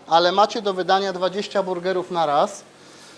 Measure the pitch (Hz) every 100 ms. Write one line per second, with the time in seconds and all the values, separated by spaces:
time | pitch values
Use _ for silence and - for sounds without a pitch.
0 | - 165 175 196 214 240 202 185 175 190
1 | 196 180 180 190 202 202 185 175 180 185
2 | 175 175 151 143 202 - - - - -
3 | -